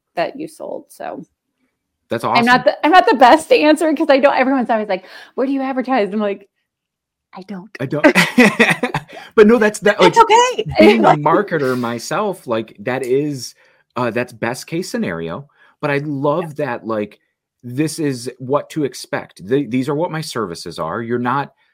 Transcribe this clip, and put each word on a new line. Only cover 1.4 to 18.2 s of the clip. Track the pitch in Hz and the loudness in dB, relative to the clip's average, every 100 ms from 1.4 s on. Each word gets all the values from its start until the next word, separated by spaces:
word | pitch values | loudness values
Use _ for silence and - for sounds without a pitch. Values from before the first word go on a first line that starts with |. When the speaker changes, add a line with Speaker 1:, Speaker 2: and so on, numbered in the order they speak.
| _ _ _ _ _ _ _ | _ _ _ _ _ _ _
Speaker 2:
That's | 117 | -6
Speaker 1:
I'm | 226 240 240 | 0 2 4
not | 254 | 4
Speaker 2:
awesome. | 247 - | 2 0
Speaker 1:
the, | 302 | 4
I'm | |
not | 370 359 | 4 4
the | 247 | 6
best | 247 311 - | 6 6 4
to | 480 | 2
answer, | 302 311 320 | 4 2 2
'cause | 294 320 | 0 2
I | 277 | 4
don't, | 277 | 4
everyone's | - 262 269 233 | 2 0 0 0
always | 220 208 | -2 -2
like, | 190 - - - - | -6 -8 -20 -14 -6
"Where | 269 | -4
do | |
you | 269 | -2
advertise?" | 262 262 240 262 220 | -4 -6 -2 -2 -2
I'm | 214 | -2
like, | 208 196 - _ _ _ _ _ _ _ _ | -4 -6 -12 _ _ _ _ _ _ _ _
"I | 185 | -20
don't." | 190 196 196 - | -14 -16 -16 -12
Speaker 2:
I | 135 | -8
don't. | 147 294 | 0 2
<laughs> | 180 170 - 226 - 196 165 - 151 - - - - | 4 2 4 4 4 0 0 -4 -6 -10 -18 -2 4
But | 214 | 6
no, | 233 | 6
that's, | 214 208 | 2 0
that, | 208 208 | 0 4
like, | 175 - | 4 6
Speaker 3:
That's | |
okay. | 320 440 508 466 156 - | 6 6 4 0 -4 4
Speaker 2:
being | 403 403 - | 6 6 4
a | |
Speaker 1:
<laughs> | |
Like | 151 | 2
Speaker 2:
marketer | 151 170 202 165 131 127 | 2 0 0 -2 -2 -2
myself, | 117 117 - 160 214 180 - | -4 -6 -6 -4 -4 -6 -6
like, | 113 113 - | -6 -6 -10
that | 104 131 | -6 -6
is, | 127 135 151 135 110 - _ _ _ 117 | -2 -2 -2 -6 -12 -18 _ _ _ -6
uh, | 123 | -4
that's | 113 123 | -2 -6
best | 113 117 - - | -6 -8 -8 -8
case | 165 175 | -8 -8
scenario. | 240 156 82 82 90 143 _ _ _ | -6 -6 -6 -8 -10 -14 _ _ _
But | 151 | -4
I | 139 | -4
love | 151 143 147 156 165 143 | -4 -4 -2 -2 -4 -8
Speaker 1:
Yeah. | 139 | -8
Speaker 2:
that, | 120 107 | -8 -6
like, | 110 104 - _ _ _ _ | -6 -6 -10 _ _ _ _
this | 123 127 156 165 | -12 -6 -6 -4
is | 147 127 | -6 -6